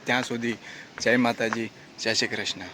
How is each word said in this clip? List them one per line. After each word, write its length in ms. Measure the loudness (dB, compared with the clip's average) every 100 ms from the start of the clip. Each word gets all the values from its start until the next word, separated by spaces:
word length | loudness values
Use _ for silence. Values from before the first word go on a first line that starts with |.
ત્યાં 180 | 2 0
સુધી 340 | 0 -2 -2 -4 -10 -16 -16 0
જય 140 | 4 6
માતાજી, 540 | 4 2 0 0 -4 -10 -20 -4
જય 160 | 0
શ્રી 140 | 0 0
કૃષ્ણ. 340 | -2 -4 -6 -12